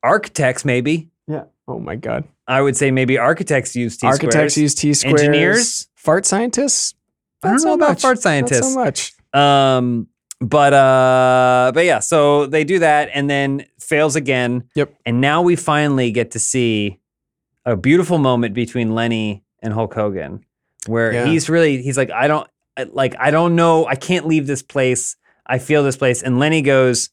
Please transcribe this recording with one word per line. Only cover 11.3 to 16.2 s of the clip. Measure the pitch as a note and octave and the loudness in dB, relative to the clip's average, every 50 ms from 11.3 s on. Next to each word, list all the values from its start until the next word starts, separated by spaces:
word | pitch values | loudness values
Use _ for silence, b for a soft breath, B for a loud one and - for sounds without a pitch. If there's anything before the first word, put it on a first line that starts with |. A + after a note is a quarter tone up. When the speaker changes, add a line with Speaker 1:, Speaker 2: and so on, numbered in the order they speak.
| B2+ B2+ B2+ B2+ B2+ B2+ B2+ B2+ B2 | 4 4 4 4 4 4 2 2 2
Speaker 1:
but | D#3 F3 | 2 2
yeah, | F3+ D3+ A2 | 2 2 0
so | - - D#3+ D3 D3 D3 D3 D3 D3 | 0 0 2 2 4 4 4 2 0
they | C3+ C#3+ D#3 D#3 | 0 0 -2 0
do | D3 F#3+ F#3 | 0 0 2
that | E3 D#3 D3+ D3 D3 G#2+ | 2 4 2 2 0 -2
and | A2+ C#3+ C#3 C#3+ | -4 -4 -2 -2
then | C#3+ C#3 C#3 C#3 C#3 C#3 - _ _ _ | 0 0 0 -2 -2 -6 -8 _ _ _
fails | - - D#3+ D3 D3+ D#3 C3 | -6 -2 0 0 0 0 0
again. | D#3+ C#3+ B2+ C3+ B2+ B2 A#2+ B2 B2 A#2+ _ _ | -2 -2 -2 -2 -2 0 -2 -4 -4 -6 _ _
Speaker 2:
Yep. | D3+ D3 C#3+ _ _ _ | -4 -4 -4 _ _ _
Speaker 1:
And | A#2+ A#2 A#2+ | -4 0 0
now | C3 C#3+ D3 E3 | 2 2 2 2
we | F3 F3 F3 | 2 2 0
finally | - - - D3+ D3+ D3+ D3 C#3+ C3 B2+ A#2+ | 0 0 -2 0 0 0 0 0 0 -2 -2
get | G#2+ A#2+ | -2 -4